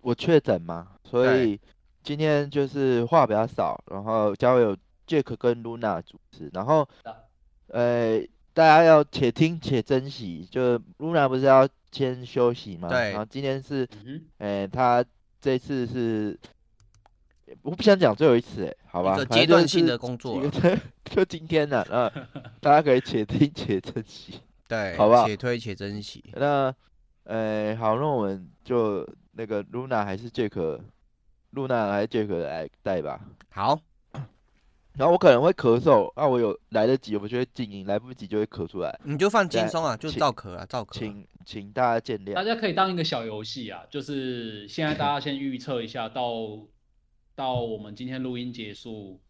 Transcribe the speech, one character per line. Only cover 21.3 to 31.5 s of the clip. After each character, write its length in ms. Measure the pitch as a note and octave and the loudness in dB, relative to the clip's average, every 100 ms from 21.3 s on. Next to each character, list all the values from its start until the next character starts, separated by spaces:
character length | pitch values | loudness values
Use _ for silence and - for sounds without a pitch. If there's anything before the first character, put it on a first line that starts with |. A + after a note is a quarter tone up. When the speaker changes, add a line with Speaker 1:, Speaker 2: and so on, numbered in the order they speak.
| E3+ D#3+ | -4 -2
Speaker 1:
天 240 | D#3+ D3 | -2 0
啊， 140 | C3 F#2 | -2 -2
呃， 200 | A2+ A#2 C#3+ B2 C#3 | -2 -2 -4 -14 -16
Speaker 2:
<laughs> 240 | - - | -18 -4
Speaker 1:
大 100 | D3 | 4
家 120 | D3 | 4
可 120 | D3 | 6
以 60 | B2+ | 2
且 240 | - A#2 | 2 -4
听 260 | G#2+ - D3 | -2 2 2
且 260 | - - G2 | 0 -4 -4
珍 240 | - - A2 | -4 -12 -12
惜， 360 | - - - _ _ _ | -18 -20 -20 _ _ _
Speaker 2:
对， 280 | A2+ G2+ E2+ | -6 -4 2
Speaker 1:
好 100 | G#2+ | 6
不 80 | A#2+ | 6
好？ 100 | A2 | 6
Speaker 2:
且 100 | G#2 | 0
推 220 | B2 A#2+ | -4 -6
且 160 | A2 | -6
珍 280 | F#2 G2+ G#2 | -10 -8 -10
惜。 220 | G#2 - - | -12 -18 -16
Speaker 1:
那， 400 | - C#3+ C#3+ C3+ C3 _ _ _ _ | -4 -2 0 -2 -4 _ _ _ _
呃， 520 | - A2+ G#2+ G#2+ G#2+ A2 | -10 -6 -4 -4 -4 -2
好， 200 | A2+ A2+ | -2 0
那 100 | D3+ | 0
我 160 | C3+ | -2
们 240 | G2+ G2 F2 _ | -2 -6 -12 _
就 440 | - A#2+ A2 G2 - - _ | -4 0 0 -2 -8 -16 _
那 140 | - A2 | -14 -6
个 180 | G#2+ G2 | -6 -6
Luna 400 | A#2 C3 A#2+ G2+ | -12 -4 -4 -2
还 100 | F#2+ | -6
是 140 | A#2 | -10
Jack，Luna 1600 | - A2 G#2 D#2+ C#2+ - _ _ _ _ _ _ | -6 -4 -2 -6 -6 -14 _ _ _ _ _ _